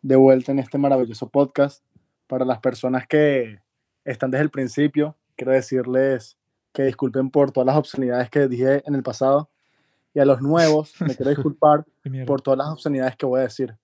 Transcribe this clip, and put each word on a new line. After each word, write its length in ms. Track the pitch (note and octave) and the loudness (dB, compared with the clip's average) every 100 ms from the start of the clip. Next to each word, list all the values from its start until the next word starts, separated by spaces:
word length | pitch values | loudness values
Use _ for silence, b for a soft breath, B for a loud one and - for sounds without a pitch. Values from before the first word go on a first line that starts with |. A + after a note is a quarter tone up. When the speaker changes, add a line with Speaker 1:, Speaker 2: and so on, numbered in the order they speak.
Speaker 1:
de 120 | C3+ C3 | 4 6
vuelta 360 | C3+ C3 B2+ | 6 6 2
en 80 | C#3 | -4
este 180 | B2 C#3+ | -4 -2
maravilloso 500 | C#3 C3+ A#2+ A2 A2+ | 0 0 -2 -8 -4
podcast. 540 | C#3+ C#3+ - C#3+ - _ _ _ _ _ | -2 -2 0 -2 -2 _ _ _ _ _
Para 180 | C3 B2+ | -4 -4
las 140 | A2+ | -2
personas 480 | C3 A#2+ B2+ B2+ - | -4 -4 -6 -6 -2
que 520 | D3+ D3 C#3 A2+ G#2 _ _ _ _ - | 2 2 0 -4 -12 _ _ _ _ -12
están 240 | A#2 C3 | -6 -4
desde 140 | C3 | -2
el 80 | D3+ | -4
principio, 680 | C#3 B2+ B2+ D3 D3 D3 - _ - | -4 -6 -2 -2 0 -4 -6 _ -10
quiero 180 | B2+ | 0
decirles 840 | C3 B2+ C3 B2+ B2+ C3+ B2+ - _ _ _ _ | 0 0 -4 -2 0 0 -2 -8 _ _ _ _
que 120 | - | -4
disculpen 480 | C3+ A#2+ C3+ C3 C3 | -4 -2 -4 -2 -2
por 200 | D3 C#3 | 2 2
todas 140 | C3 B2+ | 2 2
las 120 | D3+ | 2
obscenidades 520 | C#3+ - B2+ B2 A#2+ | -2 -4 -4 -2 -2
que 180 | D3 C#3 | 0 0
dije 360 | A#2+ C3 C#3 - | 0 0 0 -2
en 80 | |
el 80 | C#3 | -6
pasado. 480 | B2+ A#2 C3+ C#3 D#3 _ _ _ _ _ _ | -6 -2 2 2 -2 _ _ _ _ _ _
Y 60 | D3 | 2
a 60 | C#3 | 4
los 160 | B2+ | 4
nuevos, 520 | C#3 E3 E3 D3+ D3+ - | 2 4 4 2 -2 -6
me 160 | D#3+ B2+ | -6 -2
quiero 140 | C3+ | -2
Speaker 2:
<laughs> 60 | C#3 | 0
Speaker 1:
disculpar 500 | C#3+ C#3+ D3+ D3+ D#3+ _ | -2 2 4 4 0 _
Speaker 2:
Qué 80 | C#3 | -12
mierda. 160 | C3 B2+ | -10 -4
Speaker 1:
por 140 | C#3 | -4
todas 180 | C#3 C3+ | 0 -2
las 80 | D3 | -2
obscenidades 480 | D#3 D#3 C#3 C3 B2+ | -6 -6 -4 -4 -4
que 100 | C3 | -2
voy 140 | B2+ | -2
a 40 | |
decir. 320 | B2+ - B2+ A2 | -2 -4 -8 -10